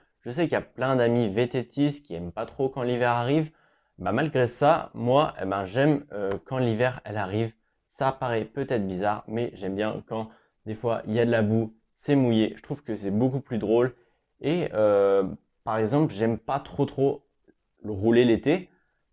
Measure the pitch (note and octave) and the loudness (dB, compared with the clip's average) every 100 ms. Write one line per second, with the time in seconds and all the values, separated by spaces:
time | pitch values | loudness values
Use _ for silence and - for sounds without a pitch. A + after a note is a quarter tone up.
0 | _ _ A#2+ C3 D#3 A2 - - C3 C3 | _ _ -10 -4 -2 -2 -4 -4 0 2
1 | A#2 A#2+ A2 G2+ B2 B2+ A#2 C#3 D3 C#3+ | 2 2 2 0 0 -2 -4 -2 -2 -2
2 | - E2+ F2 G#2+ A#2 - C3+ C3+ A#2+ A#2+ | -10 -10 -10 -8 -8 -4 -4 -2 -2 0
3 | B2 A#2+ A#2+ D#3 D#3 - _ _ _ - | 2 0 2 0 0 -8 _ _ _ -8
4 | - A2+ D#3 - A#2 - D3 E3+ - - | -4 -2 0 0 0 2 2 2 -2 -4
5 | A#2+ C3+ D3+ - F#2+ G2 F#2 A#2 D3 D3 | 2 2 2 -2 -4 -4 -2 2 2 2
6 | - G2+ G2 G2+ - C3 A#2+ A2 B2 A#2+ | -2 -6 -4 -4 -6 -2 0 0 -2 -2
7 | G#2 G#2 F#2+ G#2+ A2+ - _ _ _ - | -8 -8 -4 -2 -4 -8 _ _ _ -4
8 | C3+ - B2+ A2+ A2 C#3 C3 A#2+ F#2+ F2+ | -4 -4 -4 -4 -4 -6 -4 -2 -2 -2
9 | G#2 G#2 - A2 A#2+ G2 F#2+ G2 G#2+ G#2 | -2 -4 -6 -6 -6 -6 -6 -4 -4 -6
10 | - A2+ A2 - _ _ A2 G#2+ A#2+ A2 | -8 -8 -8 -14 _ _ -12 -6 -4 -4
11 | A2 A2+ A#2 A2+ G#2 A2+ A2 - _ _ | -2 0 2 2 2 2 0 -8 _ _
12 | - C#3 B2 A2 G#2+ - - - - G2+ | 0 2 4 4 2 -2 -10 -10 -8 -6
13 | G2 G#2 C3 C3 - A2+ G2+ A#2 B2 - | -2 0 0 0 -6 -4 2 2 2 -2
14 | _ _ _ _ C3+ F3 D3+ G#2+ G#2+ G2+ | _ _ _ _ -4 -2 -2 2 4 6
15 | G2 G2 F#2+ - _ _ A#2 A2 G#2+ C#3+ | 4 4 0 -6 _ _ -4 -2 2 2
16 | D#3 G2 A2+ G#2+ - C#3 - - C#3 - | 2 0 -2 -2 -4 -6 -6 -4 -4 0
17 | C3+ - _ _ _ _ _ _ G#2+ G2 | 0 0 _ _ _ _ _ _ -10 0
18 | A2+ A#2 B2 A2 C3+ F#3 - _ _ _ | 4 6 6 4 2 0 -2 _ _ _
19 | _ | _